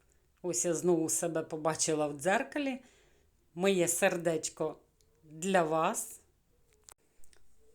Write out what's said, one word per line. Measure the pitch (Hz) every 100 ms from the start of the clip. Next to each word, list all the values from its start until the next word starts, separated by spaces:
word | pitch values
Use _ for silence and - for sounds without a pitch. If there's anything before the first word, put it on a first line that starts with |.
| _ _ _ _
Ось | 180 170 175
я |
знову | 156 170 165 160
себе | - 170 160
побачила | 156 160 156 160 - 156 147
в | 147
дзеркалі. | 156 214 262 302 269 254 - _ _ _ _ _ _ 170
Моє | 196 190 165
сердечко | - 196 180 170 160 - - 156 143 _ _ _ _
для | 156 156 185 190
вас. | 156 160 170 233 - - _ _ _ _ _ _ - - _ - - - - - -